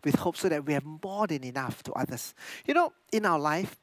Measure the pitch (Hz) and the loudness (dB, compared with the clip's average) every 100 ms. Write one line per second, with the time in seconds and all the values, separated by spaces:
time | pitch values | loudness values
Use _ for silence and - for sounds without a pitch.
0 | 151 139 180 170 196 151 139 143 139 156 | 4 4 2 0 0 0 0 -2 -2 -10
1 | 190 196 214 151 127 127 131 208 - - | -8 -2 0 0 -4 -6 -6 -6 -6 -4
2 | 165 127 - - - - - 285 339 _ | -4 -4 -10 -14 -16 -12 0 2 2 _
3 | _ 214 208 160 147 156 190 - | _ 0 4 2 2 0 -2 -8